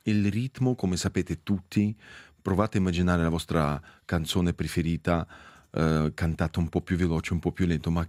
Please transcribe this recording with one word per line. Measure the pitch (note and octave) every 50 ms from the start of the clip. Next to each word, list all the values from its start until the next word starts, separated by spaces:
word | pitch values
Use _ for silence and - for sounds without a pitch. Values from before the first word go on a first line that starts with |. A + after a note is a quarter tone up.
| _
Il | G#2+ G#2+ G#2 G2+ G2+
ritmo, | F#2 G#2+ B2 C3+ - - C3 B2+ B2+
come | - - F#2 F2+ E2
sapete | - F#2 - G2 F2+ - E2+ D#2+ -
tutti, | - G2+ F#2+ F2+ _ - G#2+ G#2 G#2 G#2+ - - - - - - - _ _
provate | _ G2 G2 F2+ G#2 G#2+ - G#2+
a |
immaginare | F#2 F#2 F2 E2+ F2+ F2+ F2+ F2 E2
la | E2
vostra | E2 E2+ - - D#2+ E2 D#2 D2 D2 C#2+ - - - - _
canzone | - - E2+ D#2+ - - F#2+ F2 F2 E2+
preferita, | - D#2+ D#2 - - E2 E2 E2+ D#2 - - F2 E2+ D#2+ - - - - - - - _ _
eh, | _ - D#2+ D#2+ D#2+ D#2 D#2 D#2 -
cantata | - - E2 D#2+ - E2+ D#2+ - -
un | E2+ D#2+
po' | - F2+
più | - - F#2+
veloce, | E2+ F2+ E2+ E2 D#2+ - - F#2
un | E2
po' | - F2+
più | E2 - F#2+
lento, | F2 E2+ D#2 D#2+ E2+
ma | E2 E2+ E2